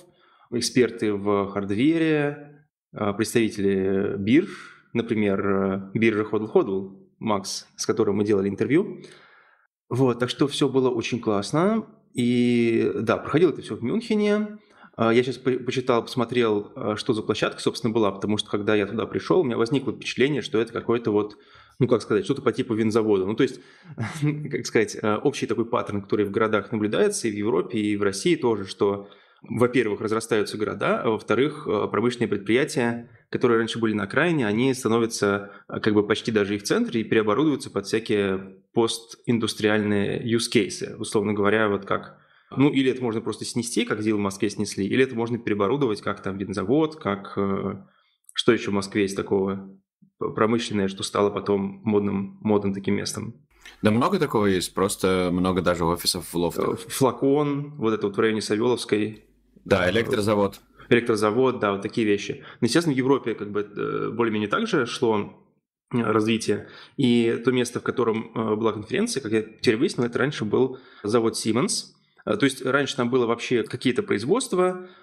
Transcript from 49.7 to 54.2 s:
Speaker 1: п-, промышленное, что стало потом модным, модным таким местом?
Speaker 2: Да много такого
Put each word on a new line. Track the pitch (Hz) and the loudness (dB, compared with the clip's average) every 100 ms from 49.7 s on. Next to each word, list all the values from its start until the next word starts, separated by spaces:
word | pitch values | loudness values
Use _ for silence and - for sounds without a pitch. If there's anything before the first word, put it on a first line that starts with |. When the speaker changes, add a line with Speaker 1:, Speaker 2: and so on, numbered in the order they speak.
| - _ _ _ _ | -18 _ _ _ _
Speaker 1:
п-, | 95 | -6
промышленное, | - 110 117 - 104 95 | 0 2 2 0 -2 -2
что | 95 | -2
стало | 104 104 101 | -4 0 0
потом | 98 95 101 98 - | 0 -2 -2 -2 -4
модным, | - 104 101 98 98 - | 0 0 0 -2 -6 -6
модным | 107 104 101 98 | 0 2 2 -2
таким | 98 101 | -2 -2
местом? | 98 - 107 - _ _ - - | -4 -8 -10 -14 _ _ -20 -2
Speaker 2:
Да | 107 | 2
много | 110 156 | 2 2
такого | 196 | 2